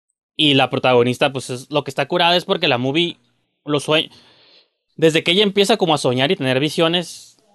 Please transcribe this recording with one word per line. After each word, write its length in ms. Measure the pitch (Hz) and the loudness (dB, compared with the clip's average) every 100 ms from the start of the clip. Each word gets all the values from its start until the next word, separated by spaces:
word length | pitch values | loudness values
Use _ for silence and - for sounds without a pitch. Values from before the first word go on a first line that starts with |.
| _ _ _ - | _ _ _ -2
Y 180 | 151 | 2
la 160 | 135 127 | 2 2
protagonista, 640 | 131 127 123 123 120 147 | 0 2 2 2 0 -2
pues, 160 | 131 - | -4 -10
es, 200 | 123 135 | -12 -6
lo 140 | 147 | -6
que 80 | 139 | -4
está 160 | - 139 | -6 -4
curada 300 | 175 170 175 | 0 0 0
es 80 | 170 | -2
porque 220 | 185 165 | -2 0
la 80 | 123 | 0
movie 400 | 131 151 170 - _ _ _ _ 147 | -2 -2 -4 -6 _ _ _ _ -6
lo 140 | 147 | -4
sue-, 300 | - 156 - - _ _ _ _ _ _ _ - | 0 -2 -2 -14 _ _ _ _ _ _ _ 0
desde 280 | 160 156 | 2 2
que 80 | - | 0
ella 120 | 185 | 0
empieza 320 | 208 196 196 220 | 2 2 0 0
como 160 | 180 | 0
a 40 | 147 | 0
soñar 340 | 139 123 143 | 0 0 0
y 60 | 185 | 0
tener 220 | 131 131 | 0 0
visiones, 840 | 151 170 165 175 165 - - _ _ | 0 0 0 0 -6 -14 -20 _ _